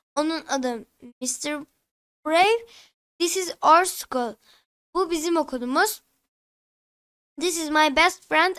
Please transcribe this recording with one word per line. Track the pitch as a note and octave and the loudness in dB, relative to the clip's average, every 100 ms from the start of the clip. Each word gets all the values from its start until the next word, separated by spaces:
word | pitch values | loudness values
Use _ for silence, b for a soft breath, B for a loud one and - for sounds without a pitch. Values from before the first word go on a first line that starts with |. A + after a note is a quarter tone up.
| b | b
Onun | - D#4 D#4+ - | -4 -2 -2 -4
adı | C4+ B3+ A#3 - _ A#3+ - | -4 -4 -6 -10 _ -20 -10
Mister | B3+ - D4 D4 D4 _ _ _ _ _ D4+ | -6 -6 -6 -8 -10 _ _ _ _ _ 0
Brave. | D#4+ G4 A#4 A#4 B B B _ - | 4 4 2 -4 B B B _ -4
This | E4+ F4+ | -4 -2
is | F4 - | -6 0
our | C#4 E4 | 4 4
school. | F#4 - - B3+ A#3+ F#3+ b b b _ _ | 4 -4 -6 -6 -6 -8 b b b _ _
Bu | F4 F4 | -4 -2
bizim | E4 E4 E4 | -2 -2 -2
okulumuz. | D4 B3+ B3 C#4+ G#4+ - _ _ _ _ _ _ _ _ _ _ _ _ _ - | -2 -4 -2 0 0 -2 _ _ _ _ _ _ _ _ _ _ _ _ _ -6
This | E4+ E4 | -4 -4
is | D#4 | 0
my | D#4 D#4 C#4 | 2 4 4
best | F4 - - | 2 0 -2
friend | D#4 F4 | 2 2